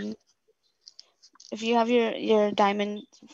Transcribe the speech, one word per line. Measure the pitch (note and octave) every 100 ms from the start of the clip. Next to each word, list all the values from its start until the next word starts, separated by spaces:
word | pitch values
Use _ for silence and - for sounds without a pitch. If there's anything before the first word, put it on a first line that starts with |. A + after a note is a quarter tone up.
um, | G#3 A3 _ _ _ _ _ _ - _ - _ - _ -
if | G#3+
you | A3+ A#3
have | A3+
your, | A#3+ A3+ -
your | G3+ G#3+ G#3
diamond | G3+ G3+ G#3 G#3 G#3 - _ -